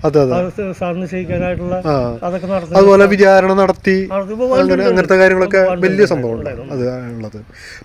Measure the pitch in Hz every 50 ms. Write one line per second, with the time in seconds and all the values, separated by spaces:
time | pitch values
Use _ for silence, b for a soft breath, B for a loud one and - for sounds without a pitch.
0 | - 156 143 151 139 131 123 147 180 180 - - 208 190 175 - 185 180 175 175
1 | 185 170 190 185 180 160 180 170 180 180 180 165 175 180 180 185 180 160 147 135
2 | 123 120 117 117 - 180 175 185 165 185 196 190 170 156 165 190 196 202 196 196
3 | 202 202 208 190 202 190 190 190 185 190 190 196 196 185 185 - - 196 190 190
4 | 190 185 190 196 196 190 214 220 254 254 262 - 185 185 185 180 196 202 185 185
5 | 175 151 190 185 185 185 185 185 185 180 196 190 185 185 180 180 185 185 190 190
6 | 208 - 180 147 123 117 113 117 - 143 131 117 131 135 139 131 123 123 127 127
7 | 127 120 120 117 110 107 107 107 107 - B B B B B B